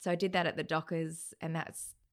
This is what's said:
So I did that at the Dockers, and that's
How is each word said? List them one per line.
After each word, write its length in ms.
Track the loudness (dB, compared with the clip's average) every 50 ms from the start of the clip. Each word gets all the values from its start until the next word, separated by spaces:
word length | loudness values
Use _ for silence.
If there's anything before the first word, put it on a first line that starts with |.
So 100 | 2 2
I 40 | 4
did 180 | 4 4 4 4
that 120 | 4 4
at 120 | 4 2
the 60 | 0 0
Dockers, 720 | 2 0 0 0 0 0 0 0 -2 -4 -8 -10 -12 -10 -6
and 160 | -4 -2 -2
that's 400 | -2 -4 -4 -8 -10 -12 -12 -14 _ _ _